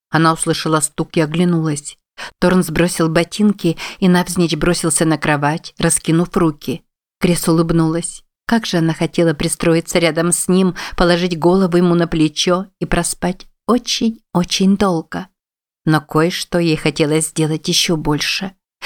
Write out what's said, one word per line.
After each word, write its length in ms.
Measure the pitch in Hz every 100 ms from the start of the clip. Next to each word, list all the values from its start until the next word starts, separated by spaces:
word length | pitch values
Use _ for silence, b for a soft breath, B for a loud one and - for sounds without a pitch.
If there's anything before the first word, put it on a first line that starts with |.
| _
Она 220 | 156 165
услышала 480 | 160 165 156 160 156
стук 360 | 147 - 160 -
и 40 |
оглянулась. 800 | 151 165 180 170 160 147 - - _ - B -
Торн 240 | 180 185
сбросил 440 | 170 156 175 - 165
ботинки 680 | 160 165 - 208 202 170 160 B B
и 80 | 190
навзничь 480 | 180 175 - 170 156
бросился 480 | 170 170 170 -
на 140 | 160 151
кровать, 560 | 156 147 143 165 - -
раскинув 580 | 170 - - 160 175 202
руки. 460 | 170 151 - 123 - _ _ _
Крис 260 | 180 170 -
улыбнулась. 800 | 165 165 165 160 165 - - - _ -
Как 160 | 226
же 140 | 226 175
она 160 | 165
хотела 400 | 160 165 - 170
пристроиться 640 | 147 165 - 170 165 165 180
рядом 340 | 170 156 170
с 160 | 170 -
ним, 260 | 180 190 170 B -
положить 420 | 175 170 180 170
голову 380 | 165 190 185 170
ему 180 | 180
на 140 | 170 170
плечо 560 | 170 156 - - 180 190 _
и 60 | 170
проспать 600 | - 170 - 180 185 - _ -
очень-очень 1120 | 247 - - 226 226 _ 175 180 - 190 196
долго. 500 | 202 165 160 170 190 _ _ _ _ _
Но 160 | - 156
кое-что 580 | 151 156 165 190 - 175
ей 180 | 170 156
хотелось 520 | 165 143 151 156 151
сделать 400 | - 156 156 165
еще 300 | 165 - 165
больше. 540 | 147 147 - - 190 - _ _